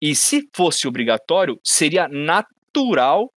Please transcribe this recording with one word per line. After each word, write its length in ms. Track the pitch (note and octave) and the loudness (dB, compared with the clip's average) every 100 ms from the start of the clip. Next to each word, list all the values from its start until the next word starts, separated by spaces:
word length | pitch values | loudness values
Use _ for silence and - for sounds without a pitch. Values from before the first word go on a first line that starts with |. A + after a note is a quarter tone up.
E 140 | D3+ C#3+ | -2 0
se 320 | - D4 C#4+ - | 0 -2 -4 -2
fosse 320 | F3 - C#3 | 0 0 -4
obrigatório, 720 | B2+ A#2 A2+ - F3 F#3 A2 | -2 -2 -2 0 0 0 -4
seria 440 | - - D#3 F3+ D#3+ | -4 0 2 0 -2
natural 1200 | C#3+ D3+ F3+ A3 _ _ D4+ C4 D3+ B2+ F3 B3 | -4 -2 -2 -2 _ _ -2 0 2 2 2 -2